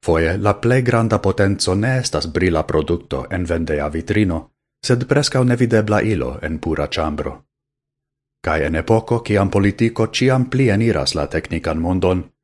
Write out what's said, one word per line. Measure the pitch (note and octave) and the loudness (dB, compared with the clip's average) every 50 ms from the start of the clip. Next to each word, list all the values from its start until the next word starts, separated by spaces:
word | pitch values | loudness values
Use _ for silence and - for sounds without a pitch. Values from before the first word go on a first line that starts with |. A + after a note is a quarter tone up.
| - | 0
Foje | - E2+ D#2+ E2 E2 F2 G#2 | 2 2 2 2 0 0 0
la | G2+ G#2 G2+ | 0 0 0
plej | - - A#2 B2 C3+ | 0 0 2 2 2
granda | B2 A#2+ A#2 A#2 A2+ A2 A2 G2+ | 2 2 2 2 2 2 0 0
potenco | - G2+ F#2 - G2+ G2 G2+ F#2 - - F#2 | 0 0 0 2 2 0 2 0 0 0 0
ne | G2+ G#2+ B2+ C3 C3 | 0 0 0 0 -2
estas | B2+ - - D2+ - E2 | -4 -2 -4 -4 -4 -2
brila | D2+ - F#2+ F#2 E2 D#2 D#2 | -2 0 2 2 2 2 0
produkto | - - D#2 D2+ - E2+ E2+ - - - C2+ C2 - | 0 0 -2 0 0 -2 -4 -4 -6 -8 -8 -6 -6
en | - F#2 F2+ | -6 -6 -4
vendeja | E2 E2+ E2 E2 D#2 D#2 D2 D2 D#2 | -2 -2 -2 -2 -2 -2 -2 -2 -4
vitrino, | D2+ E2 D#2+ - G2+ G#2 G#2+ F#2+ E2 D2+ - - _ _ _ _ _ _ - | -4 -6 -4 -2 0 2 2 2 0 -2 -6 -10 _ _ _ _ _ _ 0
sed | - C3 A#2+ B2 - | 0 0 0 2 0
preskaŭ | D3 C#3+ C#3+ - - C3 B2+ | 0 2 2 2 0 2 2
nevidebla | B2 A#2+ A2+ B2 A2+ A#2 A2 G#2+ G#2+ G#2 G#2 | 2 4 2 2 2 4 2 2 2 0 0
ilo | - G#2+ A2 E2+ B1 B1 C2 - | 2 0 0 -2 -2 -4 -6 -8
en | - D#2 D#2+ D2+ | -6 -6 -6 -4
pura | - E2 D#2 D2+ D2 C#2+ | -4 -4 -2 -2 -2 -4
ĉambro. | - - D#2 D#2 D2+ D2 D2 C2 C2 - _ _ _ _ _ _ _ _ _ _ _ _ _ _ _ _ _ _ _ _ - | -4 -4 -4 -4 -4 -4 -6 -8 -8 -12 _ _ _ _ _ _ _ _ _ _ _ _ _ _ _ _ _ _ _ _ -4
Kaj | E2+ D#2 D#2 C#2 D2 | -2 0 0 0 0
en | D#2 | -2
epoko, | D#2+ D#2+ - A2+ A2+ - - A#2 A2+ | -2 0 2 2 2 2 0 -2 -2
kiam | - - G#2 G2 G2 F#2+ | 0 0 0 2 2 2
politiko | - G2+ G2 G2+ G2 - A#2 A2+ A2+ - A2 A2 | 2 2 2 2 2 2 0 0 2 0 -2 -2
ĉiam | - - B2+ B2+ C3 C3 B2+ B2+ | 0 0 2 2 2 2 0 0
pli | - B2+ C3+ A#2+ | 0 2 2 2
eniras | G2 G2+ A2+ A#2 G2+ D#2 C2+ - - | 2 2 2 2 2 0 0 -2 -2
la | D#2 C#2+ C#2+ | -2 -4 -2
teknikan | - E2 - - - E2 - E2 D#2 D#2+ | -2 -4 -4 -2 -6 -4 -2 -2 -2 -2
mondon | E2 E2+ F#2 F#2 F2 F2+ F#2 F#2 F2 - _ _ | -2 0 0 2 2 2 2 0 -2 -8 _ _